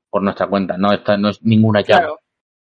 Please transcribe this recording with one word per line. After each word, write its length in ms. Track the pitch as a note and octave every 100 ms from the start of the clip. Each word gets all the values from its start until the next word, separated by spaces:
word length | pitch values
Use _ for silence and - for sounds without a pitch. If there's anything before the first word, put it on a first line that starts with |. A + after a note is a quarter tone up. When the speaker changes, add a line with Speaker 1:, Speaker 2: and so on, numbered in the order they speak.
| _
Speaker 1:
por 120 | G2+
nuestra 260 | G2 - F2+
cuenta". 300 | G2 F#2 F2+
No, 140 | G2+
esta 260 | G2+ - G#2
no 120 | G#2
es 120 | G2+
ninguna 360 | A2+ A2 A2 G#2+
jam, 160 | F#2+ G#2
Speaker 2:
Claro. 200 | D#3+ D3+ _ _ _ _